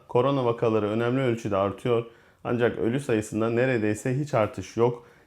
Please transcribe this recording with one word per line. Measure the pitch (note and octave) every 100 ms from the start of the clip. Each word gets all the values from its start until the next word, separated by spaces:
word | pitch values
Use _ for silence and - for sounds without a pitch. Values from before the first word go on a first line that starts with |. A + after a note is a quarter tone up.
| -
korona | A#2+ C3+ C#3 B2
vakaları | A#2 A#2+ A2 G#2
önemli | A2+ A#2+ C3
ölçüde | C3 A#2 A2 G2
artıyor. | G2 F#2+ B2+ A#2 A#2+ - - _
Ancak | A#2 A#2+ A#2 -
ölü | G#2 C3+
sayısında | C#3 A2 G#2 G#2+ A2+
neredeyse | A#2 C3 A#2+ G#2+ A2 C3 C3
hiç | D3
artış | B2 G#2 - - A2
yok. | A#2+ A#2+ - -